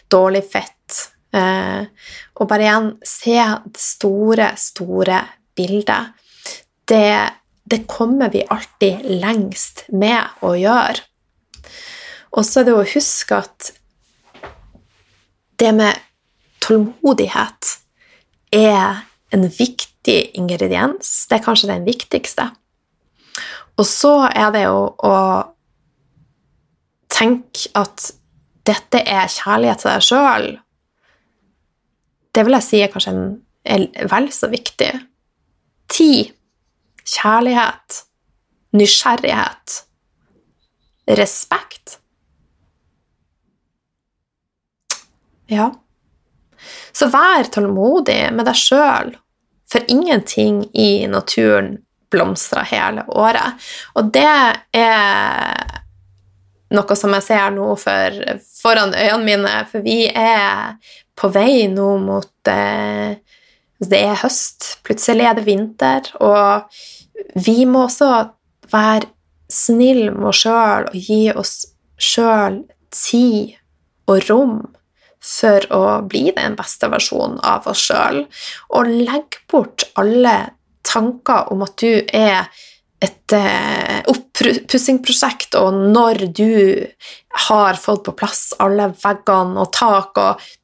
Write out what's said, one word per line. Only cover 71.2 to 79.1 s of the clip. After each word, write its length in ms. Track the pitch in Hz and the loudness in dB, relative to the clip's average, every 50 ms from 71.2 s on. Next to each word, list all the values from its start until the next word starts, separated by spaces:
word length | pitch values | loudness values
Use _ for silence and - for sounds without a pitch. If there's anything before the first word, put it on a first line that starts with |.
| 220 214 | 2 2
oss 220 | - - 202 - - - - _ _ _ _ _ _ - | 0 -2 -6 -6 -8 -10 -12 _ _ _ _ _ _ -4
selv 680 | - - - 233 233 226 220 214 202 190 196 - - _ _ _ _ _ | -4 -2 0 2 2 4 4 2 2 0 -4 -6 -12 _ _ _ _ _
tid 640 | - - - - 240 240 247 240 214 208 208 - - _ _ _ _ _ _ _ _ _ _ 196 | -8 -8 -4 0 2 4 4 4 2 0 -4 -6 -14 _ _ _ _ _ _ _ _ _ _ 2
og 200 | 196 190 - - | 2 2 4 2
rom 300 | 214 254 277 240 220 220 - - _ _ _ _ _ _ _ _ _ _ | 2 2 2 2 -2 -6 -10 -14 _ _ _ _ _ _ _ _ _ _
for 420 | - - - - 233 214 202 196 - - - | -14 -10 -6 0 2 4 4 4 2 2 0
å 80 | 190 190 208 208 214 202 | 2 2 2 0 -2 -4
bli 220 | 190 208 233 269 370 381 | -4 -4 0 0 0 0
den 180 | - - 214 208 | -2 -4 -4 -6
beste 320 | - - - - - - - | -8 -10 -10 -6 -4 -4 -2
versjonen 500 | - - - - - - - - - - | 0 -2 -2 -2 -2 -4 -4 -4 -6 -2
av 240 | - - - - - - | 0 0 0 0 -2 -6
oss 200 | - - - - | -4 -4 -2 0
selv, 400 | - - - - 277 285 285 - - - - - - - - _ | 0 0 0 0 -2 -4 -6 -8 -14 -16 -16 -16 -16 -16 -12 _
og 240 | - 240 240 233 233 240 240 | -2 0 0 0 0 0 0
legg 320 | 240 | 0